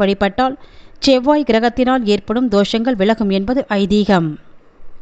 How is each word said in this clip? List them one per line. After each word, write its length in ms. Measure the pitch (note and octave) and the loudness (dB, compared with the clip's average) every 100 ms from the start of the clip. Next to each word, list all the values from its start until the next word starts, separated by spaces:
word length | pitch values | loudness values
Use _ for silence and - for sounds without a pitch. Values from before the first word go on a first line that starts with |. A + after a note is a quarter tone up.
வழிபட்டால் 520 | G3 G3 G3 G3 C4 C#4 - - - - - | 0 0 -2 -2 -2 -4 -14 -20 -20 -4 2
செவ்வாய் 400 | B3+ B3+ D4+ C4+ | 2 2 0 2
கிரகத்தினால் 580 | A3+ A#3 A#3 B3+ C4 G#3+ | 0 0 0 0 0 0
ஏற்படும் 340 | G#3 - A3 B3+ | -2 -2 -2 0
தோஷங்கள் 440 | G3+ G3+ A3+ A#3 A3 | 2 0 -2 -2 0
விலகும் 340 | G3 A3 G#3 G3 | 0 0 0 -2
என்பது 240 | G3 C4 - G3+ | -2 -4 -2 -2
ஐதீகம். 500 | G3 G#3 G#3 F#3+ D#3+ D3 - - - - - - | 0 0 2 2 0 -6 -16 -20 -20 -18 -14 -14